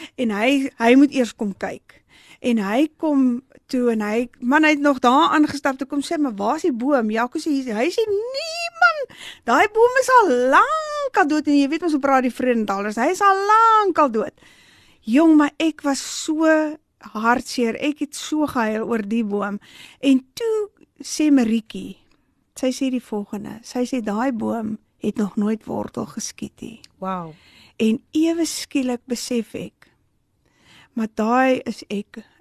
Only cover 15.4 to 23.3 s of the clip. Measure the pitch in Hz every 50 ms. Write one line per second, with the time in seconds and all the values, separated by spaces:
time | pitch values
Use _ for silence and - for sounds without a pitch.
15.4 | 294 285 - - 320 320 302 - - 285 269 - - - - - - - 311 311
16.4 | 320 311 311 311 311 302 311 - _ _ _ _ - 214 - 214 220 233 247 254
17.4 | - - - 254 240 226 - - - 302 294 - 294 269 - - - - 302 302
18.4 | 302 277 - 254 220 220 220 220 226 - 233 220 202 196 226 233 226 202 202 202
19.4 | 196 202 202 202 - - - - - - - _ - 277 262 262 - _ - -
20.4 | 466 453 440 427 415 403 _ _ _ _ _ - - - - - 302 302 285 262
21.4 | 233 214 226 226 214 - - 190 185 196 190 _ _ _ _ _ _ _ _ _
22.4 | _ _ _ - 269 262 254 - 277 262 254 240 - - 220 208 202 -